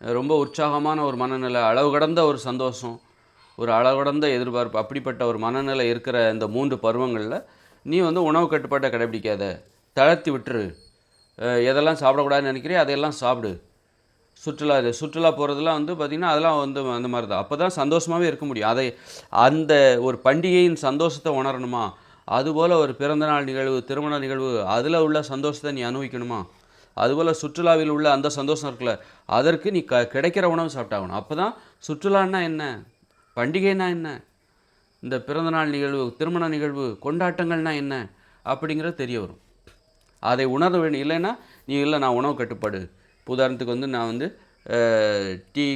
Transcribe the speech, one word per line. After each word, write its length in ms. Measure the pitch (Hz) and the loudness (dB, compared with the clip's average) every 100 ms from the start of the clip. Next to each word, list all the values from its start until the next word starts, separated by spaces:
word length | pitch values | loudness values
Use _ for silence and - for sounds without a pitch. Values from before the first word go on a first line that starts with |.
ரொம்ப 320 | 113 120 135 156 | -4 -2 2 2
உற்சாகமான 680 | 143 - 147 147 151 156 | 0 -2 0 0 0 0
ஒரு 140 | 143 123 | -2 -2
மனநிலை, 440 | 127 131 127 123 | -4 -2 -2 2
அளவு 280 | 113 120 147 | 2 4 4
கடந்த 340 | 143 156 165 156 | 4 2 4 2
ஒரு 120 | 139 | 2
சந்தோஷம், 600 | 127 127 127 117 120 117 _ _ _ _ _ - | -4 -4 -4 -4 -12 -12 _ _ _ _ _ -6
ஒரு 140 | 117 | 2
அளவு 260 | 113 127 135 | 4 4 4
கடந்த 300 | 139 143 151 | 2 2 2
எதிர்பார்ப்பு, 500 | 127 123 120 117 107 | 2 0 -2 -2 -2
அப்படிப்பட்ட 460 | 107 139 131 120 120 | -4 -6 -8 -2 -2
ஒரு 140 | 110 | 0
மனநிலை 500 | 110 131 139 135 117 | -2 -2 -2 0 0
இருக்கிற 420 | 117 123 120 113 | 0 0 2 2
இந்த 160 | 110 107 | 2 -2
மூன்று 280 | 113 139 127 | -2 -2 0
பருவங்கள்ல 600 | 113 117 127 113 107 165 - _ _ _ 139 | 0 0 -2 -2 -4 -8 -10 _ _ _ -2
நீ 140 | 170 | 0
வந்து 240 | 170 170 | 2 2
உணவு 240 | 165 160 170 | 2 2 2
கட்டுப்பாட்டை 420 | 156 - 139 135 | 0 -2 -2 0
கடைபிடிக்காத, 540 | 117 117 113 107 101 101 82 _ _ _ - | -2 -2 -4 -4 -4 -4 -8 _ _ _ 4
தளர்த்தி 340 | 143 165 165 | 4 4 0
விட்டுரு. 340 | 135 110 120 98 82 - _ _ _ _ - | -6 -4 -6 -6 -10 -20 _ _ _ _ -8
அ, 60 | 117 123 | -2 2
எதெல்லாம் 420 | 123 135 156 151 | 4 4 2 4
சாப்பிடக்கூடாதுன்னு 500 | 135 139 139 139 139 | 4 4 4 2 2
நினைக்கிறியோ 260 | 135 123 180 | -4 0 2
அதையெல்லாம் 420 | 131 143 147 147 | 2 2 -2 -2
சாப்பிடு. 280 | 123 127 107 87 _ _ _ _ _ _ _ _ | 0 0 -2 -8 _ _ _ _ _ _ _ _
சுற்றுலா, 320 | - 147 147 139 | -10 -4 2 4
இது 140 | 120 | 2
சுற்றுலா 360 | 117 151 156 165 | -2 -6 2 2
போறதெல்லாம் 460 | 156 147 143 160 156 | 4 -2 0 0 0
வந்து 160 | 151 175 | -2 -4
பார்த்தீங்கன்னா, 340 | 147 156 175 | -4 -2 2
அதெல்லாம் 300 | 151 165 151 | 4 4 2
வந்து 200 | 139 139 135 | -2 -4 -4
அந்த 160 | 120 123 | -4 -2
மாதிரி 200 | 123 110 | -4 -2
தான். 120 | 95 | -4
அப்ப 140 | 101 147 | -4 -2
தான் 180 | 180 143 | -2 0
சந்தோஷமாவே 500 | 143 165 165 170 175 | 0 0 0 0 0
இருக்க 200 | 156 147 | -2 -6
முடியும். 240 | 120 107 | -2 0
அதை, 160 | 120 127 - - - - | 0 -2 -6 -20 -20 -2
அந்த 440 | - 127 156 156 147 135 123 | 6 6 6 4 6 8 6
ஒரு 160 | 127 120 | 0 2
பண்டிகையின் 500 | 131 147 180 180 180 | 2 4 4 4 4
சந்தோஷத்தை 580 | 160 139 143 165 143 165 | 2 -2 0 -2 -2 -2
உணரணுமா, 500 | 135 135 127 127 120 104 - - - - | -2 -2 -4 -4 -4 -4 -8 -20 -20 -2
அதுபோல 500 | 117 143 156 170 170 | 0 0 2 4 4
ஒரு 160 | 147 123 | 2 0
பிறந்தநாள் 480 | 139 151 151 147 | 0 0 2 0
நிகழ்வு, 400 | 135 131 135 131 | 0 -2 0 -2
திருமண 360 | 123 139 151 147 | -2 -4 -2 -4
நிகழ்வு, 320 | 135 135 131 117 95 | -4 -2 -2 -2 0
அதுல 360 | 113 139 165 | 0 2 2
உள்ள 180 | 156 151 | 4 2
சந்தோஷத்தை 500 | 139 135 147 147 147 | -2 -4 -4 -4 -6
நீ 120 | 139 | -4
அனுபவிக்கணுமா, 560 | 120 131 135 123 120 113 90 _ _ _ _ - | -4 -4 -6 -8 -6 -6 -8 _ _ _ _ 0
அதுபோல 360 | 117 143 165 | 2 2 0
சுற்றுலாவில் 560 | 160 147 156 170 160 156 | 0 -4 0 4 4 4
உள்ள 180 | 147 151 | 2 2
அந்த 180 | 139 147 | 2 0
சந்தோஷம் 400 | 143 139 151 143 | -2 -2 -2 -4
இருக்குல்ல, 260 | 120 131 104 - - - | -4 -2 -4 -8 -20 -2
அதற்கு 460 | 113 147 165 202 | 2 2 2 0
நீ 100 | 190 | -2
க-, 260 | 151 123 120 | 0 0 0
கிடைக்கிற 320 | 135 165 175 | 0 0 2
உணவு 280 | 180 165 165 | 0 0 -2
சாப்பிட்டாகணும். 460 | 135 107 104 92 95 | -6 -6 -4 -4 -8
அப்ப 160 | 101 156 | -6 -4
தான் 180 | 202 - - _ | -4 -6 -20 _
சுற்றுலான்னா 600 | - 151 196 196 185 190 | -10 -6 2 2 2 0
என்ன, 200 | 170 156 147 113 - _ _ _ _ - | -2 -4 -6 -10 -14 _ _ _ _ -4
பண்டிகைன்னா 520 | 123 170 196 190 180 | -2 2 2 2 -2
என்ன, 200 | 170 160 127 - _ _ _ _ _ _ _ | -2 -6 -10 -16 _ _ _ _ _ _ _
இந்த 160 | 127 127 | -8 -6
பிறந்தநாள் 480 | 123 147 165 160 156 | -4 -4 -2 0 -2
நிகழ்வு, 460 | 143 143 139 123 120 | -2 -2 -2 -4 -4
திருமண 300 | 160 175 165 | -4 -2 -2
நிகழ்வு, 400 | 151 147 139 131 101 | -2 -4 -4 -6 -6
கொண்டாட்டங்கள்னா 760 | 139 165 180 175 170 165 160 147 | -6 -2 -2 -2 -2 -2 -2 -4
என்ன 340 | 139 131 110 _ _ _ 107 | -4 -6 -10 _ _ _ -6
அப்படிங்கிறது 480 | 135 156 156 160 | -4 -4 -4 -4
தெரிய 260 | 170 127 117 | -6 -6 -6
வரும். 200 | 95 - _ _ _ _ _ _ _ _ | -8 -14 _ _ _ _ _ _ _ _
அதை 220 | 113 127 131 | -2 0 0
உணர 320 | 131 180 175 | 2 2 2
வேண்டும். 240 | 160 139 | 0 -2
இல்லைன்னா 300 | 143 165 185 240 - - - | -2 -2 -2 -6 -14 -20 -6
நீ, 100 | 143 | -2
"இல்ல 180 | 143 151 | 0 0
நான் 200 | 135 123 | 0 0
உணவு 160 | 139 127 | 0 -2
கட்டுப்பாடு", 460 | 117 117 107 98 92 _ _ | -6 -4 -6 -6 -10 _ _
இப்ப 200 | _ - 127 | _ -8 0
உதாரணத்துக்கு 400 | 131 123 123 123 | 0 0 -4 -4
வந்து 120 | 139 | -4
நான் 200 | 127 113 | -4 -4
வந்து, 200 | 117 165 - _ _ - | -4 -6 -10 _ _ -4
அ, 120 | 117 117 110 107 104 98 92 - | 0 2 4 2 0 -2 -8 -8
டீ, 140 | - 143 | -4 -2